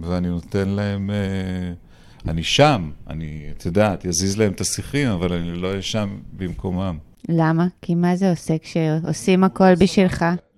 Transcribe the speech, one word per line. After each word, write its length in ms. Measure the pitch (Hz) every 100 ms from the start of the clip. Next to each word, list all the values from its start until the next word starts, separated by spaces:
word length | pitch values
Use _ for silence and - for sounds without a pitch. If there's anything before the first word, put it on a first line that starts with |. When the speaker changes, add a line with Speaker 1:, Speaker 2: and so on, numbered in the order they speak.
Speaker 1:
ואני 260 | 85 90 90
נותן 400 | 87 - 101 98
להם, 420 | 101 104 101 98
אה, 640 | 104 98 95 92 92 90 85 - - - - -
אני 120 | 80
שם, 480 | 80 - 147 127 78 - -
אני, 300 | 78 78 76 73 73
את 100 | 92
יודעת, 400 | 90 107 90 90
אזיז 300 | 85 98 98
להם 140 | 107
את 80 | 90
השיחים, 480 | 90 - 101 139 135
אבל 240 | 90 87
אני 200 | 87 85 85
לא 120 | 90
אהיה 140 | 98
שם 260 | 90 110 101 101 - -
במקומם. 640 | 92 82 95 90 95 80 - - -
Speaker 2:
למה? 380 | 165 160 165 180 -
כי 120 | -
מה 220 | 170 175 180
זה 140 | 196
עושה 240 | 165 - 160
כשעושים 880 | - 170 160 160 165 156 - 185
הכל 300 | 190 - 190
בשבילך? 500 | 180 190 - 185 - 170 175 -